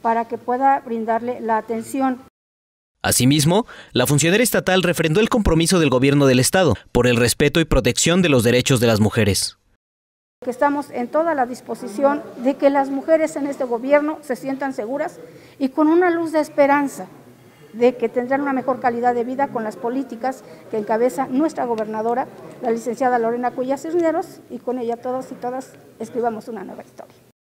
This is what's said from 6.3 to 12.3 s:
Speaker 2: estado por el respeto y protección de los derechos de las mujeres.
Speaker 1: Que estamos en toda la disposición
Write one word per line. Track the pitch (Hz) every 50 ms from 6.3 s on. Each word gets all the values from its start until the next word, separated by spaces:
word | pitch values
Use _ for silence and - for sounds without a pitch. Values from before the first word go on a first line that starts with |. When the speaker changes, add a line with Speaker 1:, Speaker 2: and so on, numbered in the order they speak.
| 127 127
Speaker 2:
estado | 127 - - 190 185 147 104 - - -
por | _ 123 120
el | 123 120
respeto | 117 123 117 - _ 147 147 139 170
y | 165
protección | - 156 135 98 123 120 - - 160 170 190
de | 170 156
los | 139 123 104
derechos | 120 120 123 127 - 139 117
de | 117 117
las | 113 101
mujeres. | 107 101 - 117 107 101 95 - - - - _ _ _ _ _ _ _ _ _ _ _ _ _ _ _ _ _ -
Speaker 1:
Que | 254
estamos | 233 - 285 285 285 285 277 -
en | - 247 240 240
toda | - 302 330 339 311
la | 277 247
disposición | 240 254 - - - 233 - - 240 - - 277 277 285 294 - -